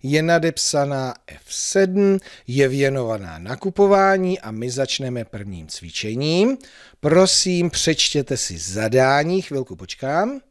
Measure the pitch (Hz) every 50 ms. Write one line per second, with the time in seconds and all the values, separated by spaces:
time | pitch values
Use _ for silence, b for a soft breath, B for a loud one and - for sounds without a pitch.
0 | - 131 143 151 156 165 170 170 160 165 156 - - - - 147 143 143 143 135
1 | 131 127 120 - _ - - - _ - - - - - - 196 196 185 185 202
2 | 202 196 196 190 B B B B B - 123 139 139 131 131 139 139 139 135 135
3 | 123 113 113 104 98 87 80 80 85 98 127 131 - 196 175 - 202 196 202 196
4 | 196 190 190 190 185 180 185 - - 110 110 110 117 127 120 131 135 127 - -
5 | 139 127 123 123 113 _ - 104 101 101 95 85 80 78 - - - 85 - -
6 | - 107 110 123 143 156 165 175 202 247 269 262 B B B B B B B B
7 | - 147 151 180 190 185 - - - 185 180 175 170 175 - - - 170 160 -
8 | - - - 151 135 - 139 123 - - 90 80 80 92 92 104 110 110 110 131
9 | 131 131 139 143 151 165 180 190 180 - 151 135 127 - 95 80 92 - - -
10 | - 131 147 165 196 240 277 269 _ _